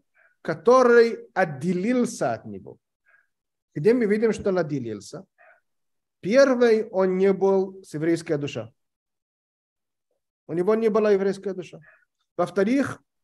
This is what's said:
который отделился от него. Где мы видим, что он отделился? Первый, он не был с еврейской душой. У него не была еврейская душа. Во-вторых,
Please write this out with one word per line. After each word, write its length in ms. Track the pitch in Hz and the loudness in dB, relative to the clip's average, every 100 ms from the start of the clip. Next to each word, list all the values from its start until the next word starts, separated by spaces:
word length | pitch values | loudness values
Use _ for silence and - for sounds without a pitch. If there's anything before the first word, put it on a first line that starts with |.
| _ _ _ _ | _ _ _ _
который 880 | - 160 226 262 240 240 233 202 - | -10 -2 4 6 6 6 4 2 -10
отделился 1000 | 180 185 131 170 180 208 254 233 - 139 | -2 -2 -2 -4 -2 -2 -2 -2 -2 -4
от 140 | 113 113 | -4 -10
него. 320 | 95 98 - _ _ _ _ _ _ _ _ _ | -16 -16 -20 _ _ _ _ _ _ _ _ _
Где 180 | 151 175 | -2 2
мы 140 | 247 208 | 2 2
видим, 260 | 214 226 | 0 0
что 180 | 202 208 | -2 -2
он 80 | 185 | -2
отделился? 680 | 160 143 117 104 95 - - _ _ _ _ _ _ _ _ _ | -2 -6 -8 -12 -14 -20 -20 _ _ _ _ _ _ _ _ _
Первый, 680 | 175 247 269 247 240 220 214 | 0 4 4 4 2 2 0
он 300 | 190 190 185 | -2 0 2
не 140 | 196 | 0
был 500 | 185 196 196 190 190 | 2 2 0 -2 -8
с 100 | - | -14
еврейской 440 | 151 165 165 165 147 | -6 -2 -2 -2 -6
душой. 340 | 143 131 110 _ _ _ _ _ _ _ _ _ _ _ _ _ _ _ _ _ - | -6 -10 -14 _ _ _ _ _ _ _ _ _ _ _ _ _ _ _ _ _ -10
У 80 | |
него 200 | 160 180 | -6 -2
не 140 | 220 226 | 0 0
была 220 | 208 214 | 0 2
еврейская 420 | 196 196 190 202 | 2 0 -6 -8
душа. 280 | 185 170 165 - _ _ _ _ - | -12 -14 -18 -20 _ _ _ _ -6
Во-вторых, 680 | 175 - 196 277 - - _ _ | -4 0 0 0 -2 -6 _ _